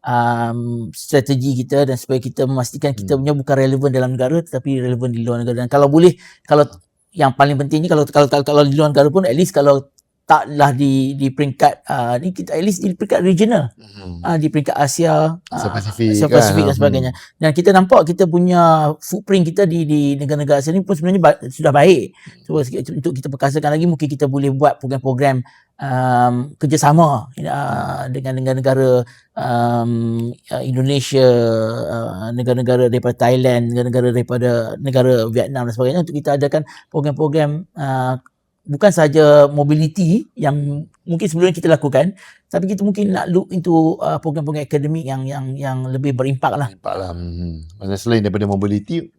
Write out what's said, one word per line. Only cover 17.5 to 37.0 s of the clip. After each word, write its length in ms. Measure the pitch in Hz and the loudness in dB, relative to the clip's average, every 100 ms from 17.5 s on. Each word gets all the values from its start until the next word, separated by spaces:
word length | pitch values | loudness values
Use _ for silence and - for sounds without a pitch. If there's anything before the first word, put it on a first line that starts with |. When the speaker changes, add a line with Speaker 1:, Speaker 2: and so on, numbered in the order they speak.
Speaker 1:
kita 180 | 147 180 190 | 2 4 4
nampak 320 | 185 254 160 | 6 4 4
kita 160 | 175 185 | 0 2
punya 640 | 175 180 175 165 160 151 151 | 2 2 4 6 4 2 -4
footprint 440 | - 180 - 196 165 | -8 -10 0 0 2
kita 200 | 165 196 | 2 0
di, 200 | 170 151 | 0 0
di 140 | 151 143 143 | 0 0 -2
negara-negara 480 | 143 147 143 143 | -4 -2 2 2
Asia 80 | 139 | 2
ni 120 | 185 190 | -2 0
pun 80 | 175 | -2
sebenarnya 240 | 175 196 | 0 4
ba-, 200 | 160 147 131 | 4 2 -6
sudah 240 | 131 156 139 | -2 2 6
baik. 360 | 165 160 95 _ - - - | 6 4 0 _ -20 -20 -4
So, 120 | 156 | -4
sikit 320 | 131 - 131 165 | -2 -6 -8 -6
untuk 160 | 147 | -6
kita 160 | 131 147 | -6 -10
perkasakan 480 | 131 139 147 147 151 | -4 -2 0 0 0
lagi, 120 | 175 | 0
mungkin 200 | 156 147 | 0 -4
kita 200 | 143 143 | -2 -2
boleh 240 | 139 139 135 | 0 -2 2
buat 240 | 143 - | 0 0
program-program 640 | 131 135 135 127 139 131 120 _ _ _ | -6 -6 -4 0 0 0 -6 _ _ _
um, 760 | 139 127 127 123 123 123 139 - | -6 -2 0 2 2 0 -6 -6
kerjasama, 720 | 151 147 143 156 160 131 110 | -2 2 4 6 4 2 -6
uh, 680 | - 147 139 143 135 131 139 135 | -10 -6 -6 -4 -6 -6 -8 -8
dengan 280 | 135 131 131 | -8 -6 -4
negara-negara, 680 | 131 131 131 131 131 123 120 - _ - | -2 0 0 2 4 2 0 -12 _ -8
um, 540 | 127 120 120 120 117 117 117 113 117 | -2 0 0 0 -2 -2 -2 -4 -6
uh, 300 | - _ 127 131 | -10 _ -8 -4
Indonesia, 640 | 127 131 143 127 135 127 120 117 113 110 120 - | -2 0 0 0 4 4 4 2 0 -2 -4 -6
uh, 420 | 117 117 90 113 | -6 -8 -10 -8
negara-negara 560 | 120 123 123 123 123 123 | -4 -2 0 0 2 2
daripada 260 | 120 123 120 | 0 -2 0
Thailand, 560 | 120 127 127 123 117 | 2 2 2 0 -2
negara-negara 360 | 120 123 123 123 | -2 -2 0 0
daripada 380 | 120 117 123 123 117 113 - | -2 -2 -2 0 -2 -4 -8
negara 320 | 139 127 127 123 113 | -2 2 2 2 0
Vietnam 400 | 113 113 135 120 | -2 -2 -4 -6
dan 40 | |
sebagainya 280 | 113 127 175 | -2 -2 0
untuk 140 | 160 147 | -2 -4
kita 120 | 151 139 | -2 0
adakan 240 | 139 156 151 - _ | 0 -2 -4 -16 _
program-program, 760 | 156 | -4